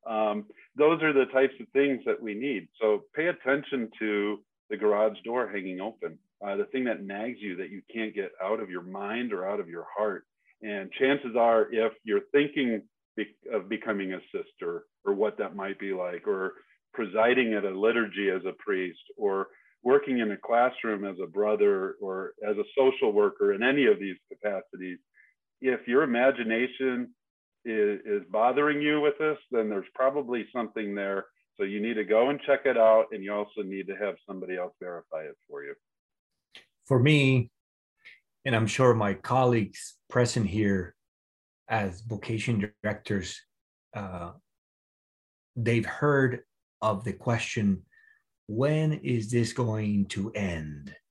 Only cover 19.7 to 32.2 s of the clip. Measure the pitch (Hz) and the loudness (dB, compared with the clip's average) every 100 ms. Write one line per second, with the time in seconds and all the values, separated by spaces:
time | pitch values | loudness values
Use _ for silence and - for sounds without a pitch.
19.7 | _ 123 139 139 123 110 98 - 117 123 | _ 4 4 4 0 0 -2 0 4 4
20.7 | - 117 104 98 90 87 87 107 107 104 | 2 -4 -4 -4 -6 -6 0 2 4 4
21.7 | 98 95 - 98 95 92 - 107 104 104 | 4 -2 -6 -8 -6 -8 -8 -4 -4 -2
22.7 | - 135 131 120 101 104 - 101 101 123 | 4 2 4 2 4 4 4 0 2 2
23.7 | 139 123 98 98 90 _ 98 107 95 - | 4 4 4 0 -10 _ -8 -4 -4 -8
24.7 | 92 92 90 _ _ _ _ _ _ 131 | -12 -12 -12 _ _ _ _ _ _ -2
25.7 | 120 - 127 151 120 131 123 113 113 127 | -2 2 2 2 4 4 2 -2 0 -2
26.7 | - 131 123 123 _ _ _ _ _ 120 | -2 -2 -2 -6 _ _ _ _ _ -6
27.7 | 110 104 98 107 101 87 107 117 127 147 | 0 2 0 -2 -4 -2 2 2 4 2
28.7 | 147 147 151 147 147 156 147 _ 120 107 | 2 0 2 2 0 -2 -2 _ -2 0
29.7 | 104 92 - 135 143 123 123 107 123 110 | -4 -6 0 0 0 -4 -6 -6 -6 -6
30.7 | - 104 101 98 98 - _ _ - 98 | -6 -6 -4 -4 -4 -6 _ _ -6 -4
31.7 | 104 110 107 98 110 | -2 -4 -2 2 4